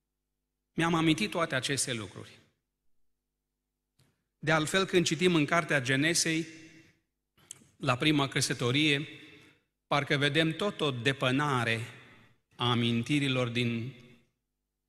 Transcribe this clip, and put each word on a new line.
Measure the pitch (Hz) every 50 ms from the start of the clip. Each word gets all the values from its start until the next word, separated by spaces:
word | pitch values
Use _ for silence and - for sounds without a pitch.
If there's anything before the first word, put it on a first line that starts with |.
| _ _ _ _ _ _ _ _ _ _ _ _ _ _ _
Mi-am | - 165 170 165
amintit | 160 160 165 156 160 214 208
toate | - 180 165 160 143
aceste | 127 123 - 139 127 - 143 120
lucruri. | 110 104 92 - 110 110 - - - _ _ _ _ _ _ _ _ _ _ _ _ _ _ _ _ _ _ _ _ _ _ _ _ _ _ _ _ _ _ _ _ _ _ _ _ _ _ _ _
De | - 143 160
altfel, | 156 156 147 - 190 190
când | 180 - 180 165
citim | - 165 143 180 180 170
în | 160 143
cartea | 139 175 170 160 147 160 139
Genesei, | 123 123 135 131 151 165 170 - - 165 160 160 165 - - - - - - - - - _ _ _ _ _ _ _ _ _ _ _ _ - - - _ _
la | _ - 135 127
prima | 123 156 151 151 143 139 127
căsătorie, | - 156 131 - 143 120 131 120 127 143 156 151 143 143 156 - - - - - - - - - _ _ _ _ _ _ _
parcă | _ 151 143 139 - 151
vedem | 135 143 147 139 160 160 160 156
tot | 160 202 208 202 -
o | 156 147
depănare | 127 120 113 139 135 135 135 127 127 139 151 147 135 123 117 113 113 113 117 - - - - - - - - _ _ _ _ _ _
a | - 123 120
amintirilor | 120 120 120 117 117 117 117 - 147 143 143 135 131 127 123 120
din | 117 120 120 120 117 113 113 135 - - - - - _ _ _ _ _ _ _ _ _ _ _ _ _ _